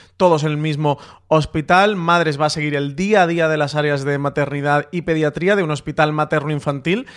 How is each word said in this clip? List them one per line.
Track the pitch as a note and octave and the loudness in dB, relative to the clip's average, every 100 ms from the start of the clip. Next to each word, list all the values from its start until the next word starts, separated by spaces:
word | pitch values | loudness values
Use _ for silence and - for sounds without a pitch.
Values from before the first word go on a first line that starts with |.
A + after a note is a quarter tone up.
| - - | -16 0
todos | F#3 D#3 | 2 4
en | D#3 | 0
el | D3+ | -2
mismo | D#3 D3 D3+ C#3 - - - | -2 0 0 -2 -6 -16 0
hospital. | D#3 D3 E3 C#3+ F3+ G3+ G3+ | 0 0 -4 2 4 4 2
Madres | E3+ E3+ D#3+ C#3+ | 2 2 2 0
va | D3+ | -2
a | |
seguir | D#3+ D3+ C#3+ | -2 -4 -4
el | C#3+ C#3 | -4 -4
día | G3 G#3+ | 2 4
a | E3+ | 4
día | E3+ D#3+ | 2 0
de | D3+ | 0
las | D3 D3 | -2 0
áreas | D3 C#3+ | 0 0
de | C3+ C#3+ | -2 -2
maternidad | C#3+ C#3 C#3+ C#3+ C#3+ D3 D3+ | -2 -2 -4 -2 0 0 0
y | F3+ | -6
pediatría | D#3 D#3+ D3+ D3+ F3 G3+ | -2 0 0 0 0 0
de | |
un | E3 C#3+ | 0 -4
hospital | - D3 D3+ | -6 -2 0
materno-infantil | D3+ D3+ D#3 C#3+ D3+ D3 C#3+ C#3+ G3+ C4 | 0 -2 -2 -2 -4 -4 -4 -2 -4 -4